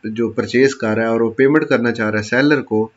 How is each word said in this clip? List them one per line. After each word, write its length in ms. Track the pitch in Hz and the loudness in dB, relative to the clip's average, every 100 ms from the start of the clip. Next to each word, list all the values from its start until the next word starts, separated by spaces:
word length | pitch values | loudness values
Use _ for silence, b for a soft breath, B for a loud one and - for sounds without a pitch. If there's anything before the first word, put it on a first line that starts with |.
| 110 | -8
जो 240 | 113 113 | -4 -4
purchase 440 | 113 107 123 135 | -2 -2 2 2
कर 240 | - 110 107 | 0 -4 -2
रहा 80 | 113 | 0
है 60 | |
और 100 | 113 | 0
वो 80 | 113 | 0
पेमेंट 400 | 113 135 151 151 | 2 2 4 2
करना 220 | 127 120 | 0 0
चाह 180 | 117 107 | -2 -2
रहा 120 | 104 | -2
है 60 | 104 | -2
seller 340 | 120 143 147 | 0 2 0
को, 300 | 117 107 113 | 0 -4 -4